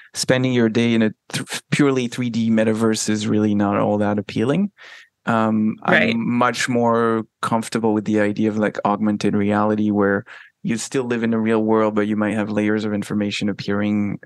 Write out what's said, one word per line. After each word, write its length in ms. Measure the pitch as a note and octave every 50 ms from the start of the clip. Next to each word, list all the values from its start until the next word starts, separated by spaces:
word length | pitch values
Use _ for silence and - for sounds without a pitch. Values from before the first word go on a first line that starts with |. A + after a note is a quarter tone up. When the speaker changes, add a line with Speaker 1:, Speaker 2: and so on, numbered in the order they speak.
| - - -
Speaker 1:
spending 380 | - - - C3 B2+ B2+ C3
your 160 | B2+ B2 A#2 A2+
day 260 | G#2+ A#2+ A#2 A#2 A#2
in 80 | A2+
a 120 | A2 A2 - - _ -
th-, 320 | - - - - - - - _
purely 360 | - - D3 C#3 C3+ C3 B2
three 220 | A#2+ - - B2 A#2+
D 200 | A2+ A#2 A2+ A2+
metaverse 580 | A2+ A2 A2 A2+ A2 G#2+ A2+ A2 A2 G#2+ - -
is 180 | G#2+ G#2+ G#2+
really 280 | A2+ A2 G#2+ G#2+ G#2+ G#2
not 220 | G#2 G2+ G2+ G2+
all 220 | G#2 A2 G#2+ G#2 G#2
that 200 | G#2 G2+ G#2 G#2
appealing. 520 | G2+ - - A2 A2 B2+ D3 F3+ G3+ G#3 - - - - - - - _ _ _ _
Um, 520 | - A#2 A2+ A2 A2 A2 A2 G#2+ A2 - - -
Speaker 2:
Right. 240 | - - B2 - A2+
Speaker 1:
I'm 180 | A2+ A#2 - - A#2+
much 320 | A#2+ B2 B2 A#2 - - -
more 560 | B2 A#2+ A#2+ A#2 A2+ A#2 A#2 A2+ A2+ A2 G#2+ - _ _
comfortable 540 | - - A#2 A2+ A2 - - A2+ A2 A2 G#2+
with 100 | G#2+ G2+
the 160 | G#2+ G#2+ G#2+
idea 280 | G#2 G#2 G#2 A2 A2 G#2+
of, 100 | G#2 A2
like, 200 | G#2+ G2+ - - -
augmented 500 | G#2 G#2 G#2 A2 G#2+ G#2 G2+ - G2+ G2
reality, 560 | G#2 G2+ G#2 G#2 G#2 G#2+ G#2+ G#2+ G#2+ G#2+ G#2
where 340 | G2+ G2+ G2 G2 G2 G2+ - - - - - - _ _ -
you 120 | F#3 A#2
still 280 | A2+ - - - C#3 B2
live 180 | A#2+ A#2+ A2+
in 80 | A#2 A2+
the 80 | A2+ A2
real 240 | A2 A2 A2+ A2
world, 320 | G#2+ G#2+ A2 A2 A2 G#2+ G#2+
but 140 | G#2+ G#2 G#2+
you 80 | G#2+
might 180 | G#2 G#2+ G#2 G#2
have 160 | A2 G#2 G#2+
layers 340 | G#2+ G#2 G#2+ G#2+ G#2+ G#2+ G#2+
of 80 | G#2+
information 560 | G#2 G2+ G2+ - G#2+ G#2 G#2 G#2 G2+ - G#2+ G#2
appearing 680 | G2 - - - G2+ G2+ G#2 G#2 G#2 G#2 G2+ G2+ - - -